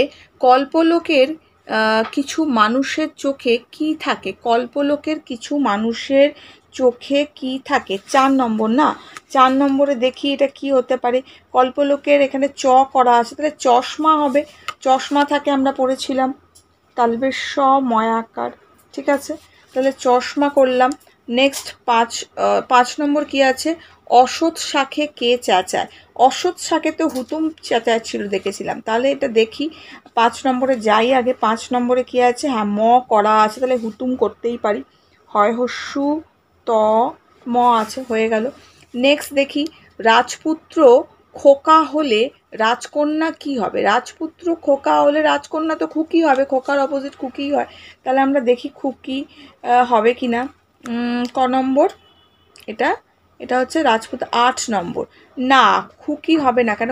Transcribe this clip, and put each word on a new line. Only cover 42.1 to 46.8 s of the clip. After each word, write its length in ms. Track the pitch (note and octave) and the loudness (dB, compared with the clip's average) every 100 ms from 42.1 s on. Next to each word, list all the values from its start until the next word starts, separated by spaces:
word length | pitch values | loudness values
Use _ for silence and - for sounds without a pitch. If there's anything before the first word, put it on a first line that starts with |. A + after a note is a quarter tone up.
| G#3+ C4+ _ _ | 0 -2 _ _
রাজকন্যা 760 | G#3 A3 A#3+ - D4 D4 D#4 D#4+ | -2 0 0 -4 -4 -2 -2 -4
কি 220 | D#4 D4 C4 | -6 -6 -4
হবে? 200 | F3+ F#3+ | -4 -2
রাজপুত্র 640 | G3+ A3+ B3+ - D#4+ _ F4 | 0 0 -2 -12 -12 _ -4
খোকা 400 | E4 - C#4 D4+ D4+ | -4 0 0 2 2
হলে 180 | C#4+ D4 | 2 2
রাজকন্যা 520 | D4+ C#4+ - D#4+ D#4+ D#4 | 0 -2 -4 -6 -4 -4
তো 100 | D#4+ | -4
খুকি 340 | D4+ D#4+ E4+ | -4 -2 0
হবে, 200 | D#4 C4 | 2 2
খোকার 340 | C#4 C4 C4 C#4+ | 0 -2 -2 -2